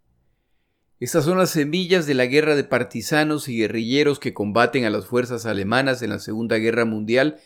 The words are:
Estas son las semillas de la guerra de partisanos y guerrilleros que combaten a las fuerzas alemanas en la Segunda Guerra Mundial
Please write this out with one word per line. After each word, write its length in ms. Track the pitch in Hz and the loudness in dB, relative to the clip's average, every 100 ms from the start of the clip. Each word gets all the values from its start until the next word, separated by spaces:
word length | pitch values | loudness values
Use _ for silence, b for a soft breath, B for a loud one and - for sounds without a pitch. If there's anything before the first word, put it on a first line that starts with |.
| _ _ _ _ _ _ _ _ _ _ | _ _ _ _ _ _ _ _ _ _
Estas 280 | 123 170 147 | -2 0 2
son 100 | 185 | 2
las 140 | 180 | 2
semillas 560 | 160 143 170 180 185 147 | 2 0 -2 2 0 2
de 80 | |
la 100 | 135 | 0
guerra 320 | 123 139 151 147 | 2 2 4 2
de 80 | |
partisanos 840 | - 123 123 127 107 151 151 151 143 | 0 -2 -2 -6 -2 0 0 -2 -4
y 120 | 117 | -2
guerrilleros 600 | 104 113 113 135 147 135 | -2 -2 0 2 2 0
que 140 | 123 | -4
combaten 540 | - 101 101 120 139 117 | -6 -2 2 2 2 0
a 40 | |
las 140 | 104 | -2
fuerzas 400 | 98 120 123 120 | -2 -2 -2 -6
alemanas 560 | 113 98 95 120 135 117 | -4 -4 0 0 0 -2
en 80 | 113 | -4
la 100 | 101 | -6
Segunda 380 | - 107 117 113 | -6 -6 -2 0
Guerra 300 | 110 113 117 | 2 0 0
Mundial 540 | 110 107 120 151 151 | -2 0 2 2 -2